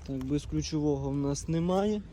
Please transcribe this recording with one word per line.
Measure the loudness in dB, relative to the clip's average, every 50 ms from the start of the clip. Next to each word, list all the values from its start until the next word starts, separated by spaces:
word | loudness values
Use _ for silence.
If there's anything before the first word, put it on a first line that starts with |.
| -8 -6
Так, | -6 -4 -2
без | 0 -2 -2 -2
ключового | -2 -2 -2 -2 0 -2 0 2 2 2 2 0 -2
в | 0
нас | 0 0 0 0 -2 -2 0
немає. | 0 2 2 4 4 4 4 2 2 0 -4 -8